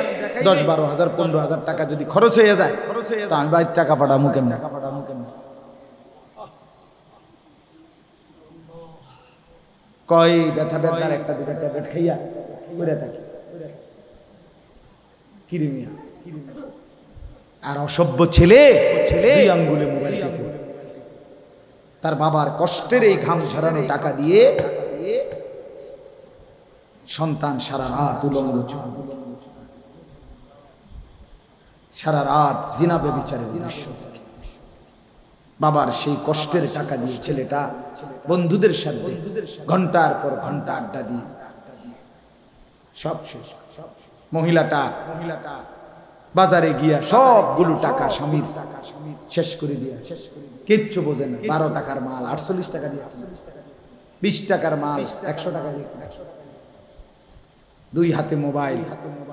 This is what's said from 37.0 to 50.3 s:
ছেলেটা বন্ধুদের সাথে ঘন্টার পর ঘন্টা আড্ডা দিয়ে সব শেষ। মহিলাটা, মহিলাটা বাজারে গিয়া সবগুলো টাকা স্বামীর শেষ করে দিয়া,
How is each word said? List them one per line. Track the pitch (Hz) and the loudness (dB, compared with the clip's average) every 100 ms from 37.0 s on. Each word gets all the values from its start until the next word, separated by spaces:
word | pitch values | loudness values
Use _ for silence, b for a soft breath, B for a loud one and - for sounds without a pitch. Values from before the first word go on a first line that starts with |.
| 123 123 | -4 -6
ছেলেটা | - 143 - 143 135 - - - - - 147 | -6 -6 -4 -4 -4 -8 -14 -16 -16 -10 -2
বন্ধুদের | 180 170 190 202 | 0 2 4 4
সাথে | 156 151 117 - 170 202 214 - - - | 2 -4 -6 -6 -8 -8 -10 -10 -12 -2
ঘন্টার | 180 175 175 156 - | 0 2 2 2 0
পর | 143 | -4
ঘন্টা | 127 - 147 - | -4 -4 -6 -6
আড্ডা | - - 131 | -6 -6 -8
দিয়ে | 120 120 101 - - - - - - - - - _ _ _ _ - _ _ - | -8 -8 -10 -16 -20 -20 -20 -20 -20 -20 -20 -20 _ _ _ _ -20 _ _ -12
সব | 139 - | -8 -8
শেষ। | - 120 - - - - 165 - - _ _ | -10 -16 -18 -20 -20 -20 -20 -20 -20 _ _
মহিলাটা, | 160 165 170 151 147 131 - - 160 | -2 2 4 2 0 -2 -6 -10 -10
মহিলাটা | 165 156 151 139 - - - - - - - | -10 -10 -12 -14 -16 -20 -20 -20 -20 -20 -2
বাজারে | 175 190 175 160 151 | 4 6 6 4 2
গিয়া | 156 147 | 2 2
সবগুলো | - 226 262 220 - 143 165 156 | 4 6 8 6 4 2 2 2
টাকা | 151 131 - | 0 0 -2
স্বামীর | - 147 151 - - - - - 147 151 147 - | -2 -2 -2 -2 -8 -12 -14 -16 -16 -14 -16 -6
শেষ | - 156 - | -4 -4 -6
করে | 147 | -6
দিয়া, | 131 131 127 - 170 - | -6 -8 -10 -14 -16 -16